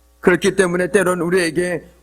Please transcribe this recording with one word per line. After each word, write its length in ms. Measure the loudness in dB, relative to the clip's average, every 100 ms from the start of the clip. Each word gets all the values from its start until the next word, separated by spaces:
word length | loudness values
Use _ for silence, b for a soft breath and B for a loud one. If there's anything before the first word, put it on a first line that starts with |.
| _ _
그렇기 360 | 0 2 0 0
때문에 340 | 0 0 0
때론 300 | 0 2 0
우리에게 640 | 0 0 0 -2 -4 -6 -10 _